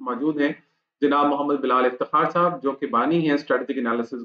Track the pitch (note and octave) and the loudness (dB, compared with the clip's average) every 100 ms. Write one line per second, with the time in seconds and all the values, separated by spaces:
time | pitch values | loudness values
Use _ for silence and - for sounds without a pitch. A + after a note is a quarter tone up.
0 | C3 A#2+ D3 D3 D3 - _ _ _ - | -8 -4 -2 0 -2 -4 _ _ _ -2
1 | C#3+ C#3+ D3 C#3+ C#3+ C#3+ C3 B2+ B2 - | 0 2 2 0 0 -2 2 2 2 0
2 | - D3+ D#3+ F3 F3 E3+ C3+ C3+ - A#2 | -2 0 2 2 0 0 -4 -4 -2 0
3 | C3 E3 D#3 C#3+ - B2+ B2+ C3+ A#2+ A#2 | 2 2 2 0 2 -2 0 -4 -2 -2
4 | A#2 B2+ | -4 -8